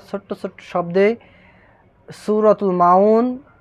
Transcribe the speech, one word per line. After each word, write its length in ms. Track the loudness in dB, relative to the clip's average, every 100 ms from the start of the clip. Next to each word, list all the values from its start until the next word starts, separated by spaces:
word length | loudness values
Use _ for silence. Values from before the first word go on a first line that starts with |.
| -8
ছোট্ট 180 | -14 -12
ছোট্ট 240 | -14 -14 -16
শব্দে 460 | -10 -8 -4 0 0 -2 _ _ _ _ _ _ _ _ -20
সূরাতুল 640 | -14 -6 0 2 0 -2
মাউন 540 | 0 2 4 4 2 -2 -6 -16 _